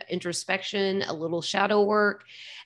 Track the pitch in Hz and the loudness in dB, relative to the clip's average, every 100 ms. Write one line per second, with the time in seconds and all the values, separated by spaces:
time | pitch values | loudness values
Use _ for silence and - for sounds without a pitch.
0 | - 185 180 170 - 190 - 202 196 190 | -4 -4 -4 -6 -2 -4 -2 0 0 0
1 | - 156 160 170 - 190 196 208 202 214 | -2 -4 -2 -4 -2 0 4 4 4 4
2 | 208 202 - - - - | 4 0 -12 -20 -18 -18